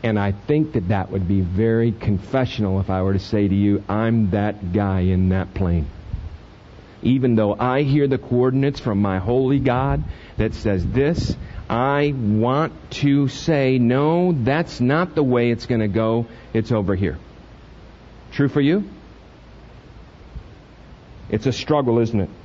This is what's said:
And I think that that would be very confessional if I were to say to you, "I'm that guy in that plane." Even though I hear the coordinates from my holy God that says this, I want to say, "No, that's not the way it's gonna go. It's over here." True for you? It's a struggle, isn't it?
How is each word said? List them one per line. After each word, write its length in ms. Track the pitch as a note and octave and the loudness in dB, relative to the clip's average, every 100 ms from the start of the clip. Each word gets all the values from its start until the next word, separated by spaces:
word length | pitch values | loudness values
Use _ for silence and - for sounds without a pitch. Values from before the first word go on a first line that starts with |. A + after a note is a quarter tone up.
And 160 | A2+ G#2+ | 0 0
I 140 | G2+ | 0
think 400 | G2+ - D3+ D#3 | -4 0 0 0
that 160 | A#2+ F2+ | -2 -2
that 220 | G2+ F#2 | -2 -2
would 180 | G2 F2+ | -4 0
be 140 | G2 | 0
very 500 | F2+ F#2 A2+ A2+ A2+ | 0 0 2 2 0
confessional 880 | G#2 - G2 - C3+ B2 - G2+ F#2+ | 0 -2 -2 -2 -2 -2 -2 -2 0
if 100 | F#2+ | 0
I 120 | F#2+ | 0
were 100 | F#2+ | 0
to 60 | G2 | 0
say 280 | - G#2+ G2+ | 0 0 2
to 80 | |
you, 300 | G2 G2+ G2+ - | 2 2 0 0
"I'm 420 | G#2 A2+ A#2 G#2 | -2 0 2 2
that 420 | G2+ G#2 G#2 F#2 | 0 -2 -4 -4
guy 280 | G2 G2+ F#2+ | -2 0 0
in 280 | F2+ F#2 F#2 | 2 2 2
that 260 | F#2 E2 | 0 -2
plane." 320 | - F#2 E2+ D2 - - - - - - - - - - - | -4 -2 0 -2 -10 -12 -10 -10 -16 -20 -20 -20 -20 -20 -6
Even 320 | - C3 B2+ | 0 2 2
though 200 | A2+ G#2 | 2 2
I 280 | - B2 C3 | 0 0 0
hear 240 | D3 D3 C#3+ | 2 2 2
the 120 | C3 | 0
coordinates 600 | - B2 B2+ C3 C#3 C#3 | 0 2 2 2 0 -2
from 200 | B2 G2+ | -2 0
my 180 | G2+ F#2 | 0 0
holy 400 | F#2 B2 C3 C#3 | 0 0 2 2
God 460 | B2+ B2 C3+ C#3 - - - - | 2 0 0 -2 -4 -10 -14 -2
that 160 | A2 | -2
says 340 | - G#2+ G2 F2 | 0 -2 0 0
this, 480 | A2 C#3 E3+ - - - - - | 2 2 0 -2 -4 -8 -14 -4
I 440 | A2+ C3 C#3+ D3 | 0 2 2 0
want 580 | C#3 G#2+ G#2+ A#2 C3+ D#3+ - - | 0 0 2 2 2 -2 -6 -14
to 360 | - C#3+ C#3 C3+ | -2 2 4 2
say, 500 | - - D3+ C3+ C3 | -2 0 2 2 2
"No, 540 | A#2+ B2+ D3+ E3+ F3+ | 2 2 2 2 2
that's 480 | D#3+ A2+ D3 E3+ - | 2 0 0 -2 -2
not 340 | B2 D3 F3+ | 2 2 0
the 80 | E3 | 0
way 280 | C#3 B2 A#2+ | 2 2 2
it's 140 | A#2 | 0
gonna 240 | - A#2+ G#2+ | -2 0 0
go. 380 | G2 A2+ A#2 A#2 - - | 0 2 0 -2 -12 -4
It's 200 | A2+ A2 | -4 0
over 220 | A2+ F#2 | 0 0
here." 220 | F#2+ G2 - - - - - - - - - - - - | 0 -2 -4 -14 -20 -20 -20 -20 -20 -20 -20 -20 -20 -12
True 160 | - C#3+ | -2 0
for 120 | D3 | 2
you? 240 | C#3 F#3 G3 - - - - - - - - - - - - - - - - - - - - - - - - | 2 2 -2 -12 -20 -20 -20 -20 -20 -20 -20 -20 -20 -20 -20 -20 -18 -18 -18 -20 -20 -20 -20 -20 -20 -20 -6
It's 160 | A2+ C3+ | -2 -2
a 60 | |
struggle, 460 | A#2+ - D3+ B2 A#2 | -2 0 0 2 2
isn't 220 | A2+ A2 | 2 0
it? 100 | F2+ - | -2 -6